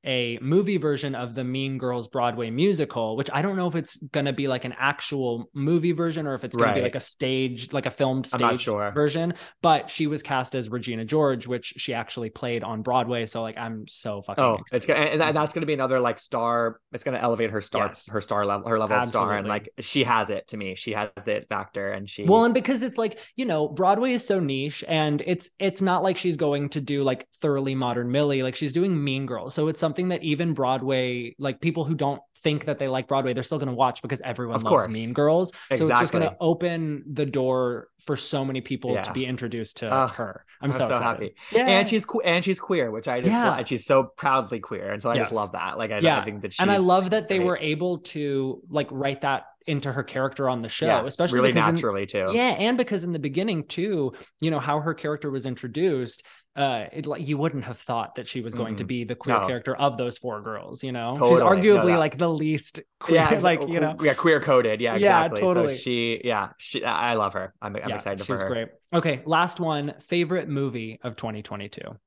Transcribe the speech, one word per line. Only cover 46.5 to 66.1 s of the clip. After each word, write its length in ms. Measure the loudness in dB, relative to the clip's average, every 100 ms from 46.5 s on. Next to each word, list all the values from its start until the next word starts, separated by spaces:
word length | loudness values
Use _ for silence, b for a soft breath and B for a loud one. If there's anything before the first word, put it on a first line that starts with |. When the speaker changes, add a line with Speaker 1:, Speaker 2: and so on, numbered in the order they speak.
| 0
Speaker 1:
And 100 | 2
I 60 | 4
Speaker 2:
she's 100 | 6
Speaker 1:
love 240 | 4 4
that 180 | 0 0
they 100 | 0
Speaker 2:
great. 80 | 2
Speaker 1:
were 120 | 0
able 400 | -2 -2 -2 -4
to, 640 | -6 -6 -2 -2 -2 -6 -4
like, 200 | -4 -2
write 320 | -2 -4 -2
that 240 | -2 -2 -4 _ -4
into 260 | -2 -2
her 100 | -4
character 460 | -4 -2 -2 0 -2
on 120 | -2
the 80 | -4
show, 180 | -2 2
Speaker 2:
Yes, 220 | 2 2
Speaker 1:
especially 320 | -2 0 4
Speaker 2:
really 120 | 4
Speaker 1:
because 160 | 6 4
in 60 |
Speaker 2:
naturally, 320 | 4 0 0 -2
too. 240 | -2 0
Speaker 1:
Yeah, 240 | 2 0 2
and 200 | 0 2
because 260 | 0 -2
in 80 | -2
the 60 | -4
beginning, 480 | -2 -2 -2 -2 -4
too, 480 | -4 -2 0 -2 B B _
you 100 | -2
know, 80 | -2
how 220 | 0 -2
her 140 | -2
character 360 | -4 -4 -4 -4
was 140 | -6
introduced, 800 | -6 -8 -8 0 0 0 -4 -8 B B _ -2
uh, 300 | -2 0 -6
it, 160 | -8 -8
like, 220 | -6 -4
you 80 | -2
wouldn't 260 | -2 -2
have 140 | -8 -12
thought 380 | -4 -4 -4 -8
that 100 | -8
she 140 | -8
was 140 | -8
going 220 | -6 -6 -6
to 80 |
Speaker 2:
Mm-mm. 40 | -6
Speaker 1:
be 160 | -6
the 100 | -6
queer 240 | -6 0 2
Speaker 2:
No. 80 | 2
Speaker 1:
character 300 | -2 -4 0
of 200 | 0 0
those 220 | -6 -4
four 220 | -8 -8
girls, 420 | -8 -10 -12 -10
you 80 | -8
know? 220 | -6 -4
Speaker 2:
Totally. 180 | 4 8
Speaker 1:
She's 40 | 8
Speaker 2:
No, 80 | 8
Speaker 1:
arguably, 460 | 6 8 8 8
Speaker 2:
that 60 | 4
Speaker 1:
like, 200 | 2 2
the 100 | 0
least 520 | 2 0 -2 -4 -10 -14 _
queer, 220 | 4 6
Speaker 2:
Yeah, 180 | 6 6
Speaker 1:
<laughs> 40 |
like, 260 | 4 4 2
you 100 | 0
know? 180 | 0 2
Speaker 2:
yeah, 140 | 2
queer 260 | 4 6 4
coded. 400 | 6 6 6 2
Yeah, 160 | 2 4
Speaker 1:
Yeah, 280 | 6 6 4
Speaker 2:
exactly. 140 | 2 2
Speaker 1:
totally. 300 | 4 2 0
Speaker 2:
So 60 |
she, 380 | -2 0 0